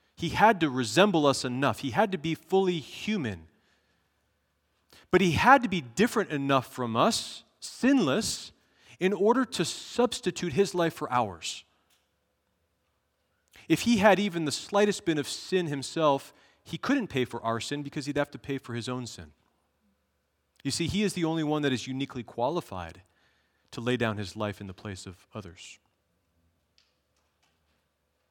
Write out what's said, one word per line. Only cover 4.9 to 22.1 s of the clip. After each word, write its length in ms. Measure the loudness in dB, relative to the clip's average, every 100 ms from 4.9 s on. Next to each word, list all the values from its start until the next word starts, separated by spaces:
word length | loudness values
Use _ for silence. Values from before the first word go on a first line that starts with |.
| -20 _
But 100 | 4
he 120 | 4
had 300 | 6 8 8
to 60 | 6
be 120 | -4
different 500 | -2 2 2 2 -2
enough 420 | -2 2 2 0
from 240 | -4 -2 2
us, 480 | 2 0 -6 -14 -20 _
sinless, 920 | -16 0 2 4 4 2 -2 -6 -12 -20 _ _ -20 -2
in 120 | 0
order 320 | 2 4 4
to 200 | 0 -2
substitute 880 | -4 -6 -6 0 0 0 -4 -4 0
his 220 | 2 2
life 200 | 0 -2
for 160 | -2 -2
ours. 520 | -2 -2 -6 -10 -12 -16 _ _ _ _ _ _ _ _ _ _ _ _ _ _ _ _ _ _ -16 -2
If 140 | 0
he 140 | 2 4
had 220 | 6 6
even 260 | 2 -2
the 80 | -2
slightest 520 | -4 0 2 2 2
bit 140 | 0 0
of 80 | -2
sin 400 | -8 -2 -2 -2
himself, 680 | -6 -6 2 2 2 -4 -20 _ _
he 160 | -12 -6
couldn't 300 | 0 0 0
pay 160 | -2
for 180 | -2 -4
our 180 | -4 -4
sin 220 | -4 -8
because 240 | -8 -8 -4
he'd 100 | -4
have 140 | -4
to 80 | -6
pay 200 | -8 -8
for 160 | -6
his 140 | -8 -6
own 180 | -8 -10
sin. 260 | -14 -18 _ _ _ _ _ _ _ _ _ _ _ _ _
You 80 | -6
see, 160 | -2 -2
he 160 | 0
is 120 | -2
the 100 | 0
only 180 | -2 -2
one 200 | -2 0
that 100 | 0
is 140 | -2 -4
uniquely 360 | -6 -6